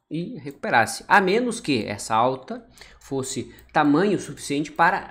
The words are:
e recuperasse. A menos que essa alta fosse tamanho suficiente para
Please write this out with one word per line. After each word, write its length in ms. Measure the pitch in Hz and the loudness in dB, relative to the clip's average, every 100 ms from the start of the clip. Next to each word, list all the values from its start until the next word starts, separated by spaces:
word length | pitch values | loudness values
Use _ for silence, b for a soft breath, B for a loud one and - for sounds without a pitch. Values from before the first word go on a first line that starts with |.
| - | -10
e 260 | 160 185 226 | -8 -8 -10
recuperasse. 640 | 131 - 220 127 107 - - | -14 -10 0 2 2 -2 2
A 140 | 196 | 4
menos 400 | 185 214 247 - | 4 2 0 -4
que 240 | - 127 98 | -2 0 -2
essa 280 | 104 - | -6 -2
alta 540 | 110 123 131 - 247 - B B B | 2 2 0 -10 -16 -16 B B B
fosse 560 | - 135 127 120 - B B | -8 -6 -6 -8 -10 B B
tamanho 480 | 160 147 147 208 175 | 2 4 4 2 0
suficiente 540 | - 143 - 143 147 | -4 -12 -6 -4 -4
para 340 | - 170 190 - | 2 2 2 -6